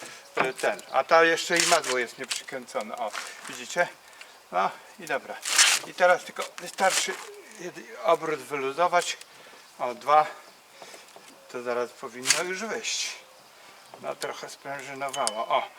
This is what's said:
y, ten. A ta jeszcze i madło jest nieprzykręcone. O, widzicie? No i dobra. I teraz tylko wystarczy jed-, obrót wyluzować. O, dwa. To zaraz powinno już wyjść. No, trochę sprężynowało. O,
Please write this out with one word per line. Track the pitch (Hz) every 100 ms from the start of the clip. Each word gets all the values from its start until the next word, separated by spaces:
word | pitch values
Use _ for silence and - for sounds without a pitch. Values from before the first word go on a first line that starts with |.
| - - - -
y, | 131
ten. | - 127 101 -
A | 131
ta | - 165
jeszcze | 165 160 - 170
i | 165
madło | 165 123 127
jest | 117 -
nieprzykręcone. | 127 - - 135 117 127 110 113
O, | 110 - - - -
widzicie? | 123 120 175 170 - - - - - -
No | 90 98 - - -
i | 175
dobra. | - 104 - - - - - -
I |
teraz | - 180 175
tylko | - - - -
wystarczy | 175 - 190 - - 185 - - - -
jed-, | 180 165 - -
obrót | 165 165 160 147
wyluzować. | 123 139 135 139 175 175 - - - - - - - -
O, | 127
dwa. | 113 123 151 151 - - - - - - - - - - - -
To | 123
zaraz | 123 123 120
powinno | - 131 120 127 165
już | 180 185
wyjść. | 220 143 - - - - - - - - - - - 127
No, | 139 139
trochę | 143 - 143
sprężynowało. | - 143 139 135 135 139 135 117 107 113
O, | 127 -